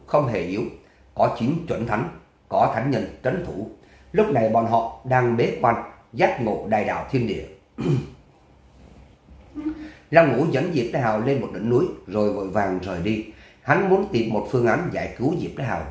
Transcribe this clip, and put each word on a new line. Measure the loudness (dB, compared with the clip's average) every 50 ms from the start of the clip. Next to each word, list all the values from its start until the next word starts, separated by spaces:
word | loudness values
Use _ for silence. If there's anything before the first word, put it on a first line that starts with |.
| -8 0
không | 0 2 2 2
hề | 0 -2
yếu, | -2 -2 -2 -4 -4 -6 -8 -12 -20 -20 _ _ -20 _ 0
có | 2 2 2 2 0
chín | 0 0 0 -2 -2 -4
chuẩn | -4 -4 -2 -2
thánh, | -2 -2 -2 -4 -8 -14 -20 _ _ _ _ -2
có | 2 2 2 2 2
thánh | 0 0 0
nhân | 0 0 -2 -4 -8 -6 -4
trấn | -2 -2 -2 -4
thủ. | -6 -8 -8 -10 -10 -12 -18 -20 -20 -20 -20 -16 -4
Lúc | 0 2 2 2
này | 4 2 2 4
bọn | 4 2 2
họ | 4 2 2 0 0 -6 -8 -4
đang | 0 2 4 4 4 4 2
bế | 2 0 0 2
quan, | 2 2 2 2 -2 -10 -16 -20 -20 _ -2
giác | 2 2 2 2 0
ngộ | -2 -2 -2 -2 -2 0
đại | 0 0 2
đạo | 0 -2 -4 -4 -2
thiên | -2 -2 0 0
địa. | -4 -6 -8 -12 -16 -20 _ _ _ -4
<clears throat> | -2 0 0 0 -2 -4 -12 -20 -20 -20 _ _ _ _ -20 _ _ -20 -20 -20 -20 -20 -20 -20 -20 -20 -20 _ _ -20 -20 -20 -20 -18 -12 -8 -8 -8 -8 -8 -12 -16 -18 -18 -4 2
Long | 6 6 6 6 4 2
Ngũ | 2 2
dẫn | 2 0 0 0 0
Diệp | -2 -2 0 -2
Thái | 0
Hào | 0 0 0 0
lên | 2 0 0 0
một | -2 -4 -6
đỉnh | -4 0 2
núi | 2 2 2 2 -2 -8 -10 -4
rồi | -2 0 0 2 0
vội | -2 -4 -2
vàng | -2 0 0 0 -2 -2
rời | -4 -4 -6 -4 -2
đi. | -2 -2 -2 -4 -8 -12 -20 -20 -20 -20 _
Hắn | -2 0 2 2 4 4
muốn | 4 2 2 2
tìm | 0 0 0 0 -2
một | -2 -2 -2
phương | 0 0 2 2
án | 2 2 0 -2
giải | -4 -4 -6 -6 -6 -2
cứu | -2 -2 0 -2
Diệp | -4 -6 -6 -6
Thái | -4 -4
Hào, | -4 -4 -6 -8